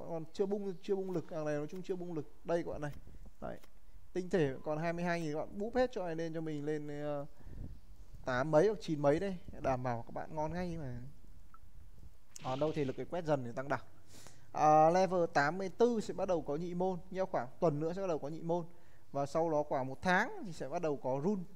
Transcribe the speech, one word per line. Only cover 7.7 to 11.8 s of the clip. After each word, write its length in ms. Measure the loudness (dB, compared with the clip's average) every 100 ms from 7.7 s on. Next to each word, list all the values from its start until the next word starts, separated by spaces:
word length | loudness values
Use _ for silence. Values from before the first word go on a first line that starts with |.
| -10 -12 -12 -10 -6
tám 260 | -2 0 6
mấy 160 | 8 6
hoặc 120 | 4
chín 220 | -2 4
mấy 180 | 4 4
đây, 160 | 2 -4 -8 -4
đảm 200 | 0 0
bảo 220 | 0 -2 -4
các 80 |
bạn 200 | -6 -6
ngon 180 | -4 -2
ngay 240 | -2 -4 -4
mà. 240 | -6 -6 -8 -10 -10 -10 -10 -10 -10 -10